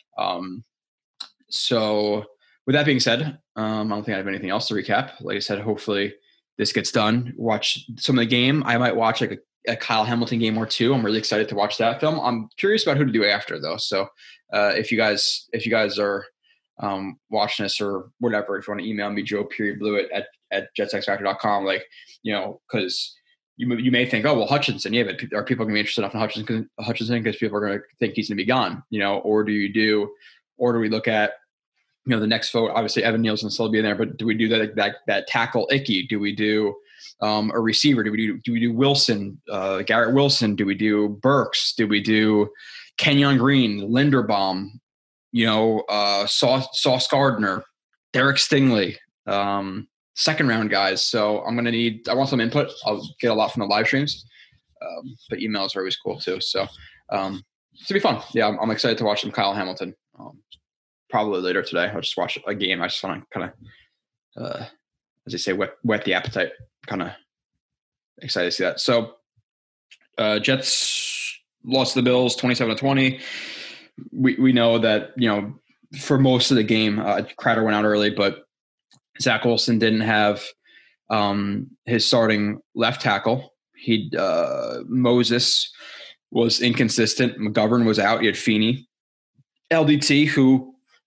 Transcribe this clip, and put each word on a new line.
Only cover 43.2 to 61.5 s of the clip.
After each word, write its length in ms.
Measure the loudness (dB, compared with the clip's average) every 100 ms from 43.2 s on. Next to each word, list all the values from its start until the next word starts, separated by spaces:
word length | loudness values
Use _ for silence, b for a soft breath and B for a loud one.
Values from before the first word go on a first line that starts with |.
| 4 4
Green, 440 | 4 4 2 -2
Linderbaum, 1000 | 0 2 4 2 2 0 0 -2 -8 -14 _ _ _ _ _
you 140 | 0 2
know, 360 | 4 4 2 0
uh, 360 | 0 2 0 0
Sau-, 400 | 2 2 2 0
Sauce 340 | -2 0 2 2
Gardner, 560 | 2 2 2 -2 -2 -8 _ _ _ _
Derek 240 | 2 2 2
Stingley, 600 | 2 4 6 4 2 -4 _ _ -4
um, 600 | -2 0 -2 -4 -8 -12 _ _ -2
second 320 | 0 2 2
round 220 | 2 0
guys? 320 | 2 2 0
So 400 | 0 0 0 0
I'm 140 | -2 -2
gonna 160 | 0
need, 380 | 0 0 -2 -2
I 60 | 0
want 140 | 2
some 120 | 0
input. 300 | 2 0 -2 -4 -4
I'll 220 | -4 -8 -4
get 100 | 0
a 20 |
lot 180 | 2 0
from 80 | -2
the 60 | 0
live 180 | 0 2
streams, 380 | 0 0 -6 b b b b _ _
um, 340 | -12 -12 -14 -18 -10
but 100 | -6
emails 360 | -4 -2 -2 -4
are 40 |
always 180 | -4 -4
cool 220 | -6 -6
too. 220 | -4 -4
So, 260 | -4 -2 -4 B B B -6
um, 320 | -4 -4 -8 -14 _ _
it's 160 | -16 -2
gonna 100 | 2
be 20 |
fun. 220 | 2 0 -2
Yeah, 140 | 0 0
I'm, 120 | 0
I'm 120 | -2
excited 260 | 0 0 0
to 80 | 0
watch 160 | 0
some 100 | -2
Kyle 220 | -2 -2
Hamilton. 400 | -2 -4 -6 -10 -12 _ -20
Um, 220 | -20 -20 _ -20 _ _ _ _ _
probably 320 | -2 0 -2
later 220 | 0